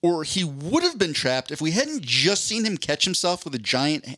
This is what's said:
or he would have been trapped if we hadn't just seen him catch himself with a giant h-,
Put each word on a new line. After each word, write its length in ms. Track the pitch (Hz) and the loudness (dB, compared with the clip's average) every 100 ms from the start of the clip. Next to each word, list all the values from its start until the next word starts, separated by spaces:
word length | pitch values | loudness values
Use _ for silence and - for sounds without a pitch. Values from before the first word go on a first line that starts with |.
or 220 | 170 170 | 4 2
he 200 | 156 190 | 0 -2
would 400 | 170 139 151 285 | -2 -4 0 2
have 140 | 349 269 | 2 0
been 160 | 180 | 0
trapped 380 | 143 131 131 - | 0 2 0 -2
if 100 | 151 | -4
we 100 | 156 | 0
hadn't 300 | 175 294 302 | 0 0 -2
just 420 | 131 123 147 - - | -2 2 4 2 0
seen 180 | 220 | 0
him 140 | 220 185 | 0 -2
catch 280 | - 147 - | -2 0 2
himself 380 | 180 175 175 | 2 0 -2
with 100 | - 131 | -4 -6
a 40 | |
giant 480 | 104 127 143 151 | -2 0 2 0
h-, 80 | - | -6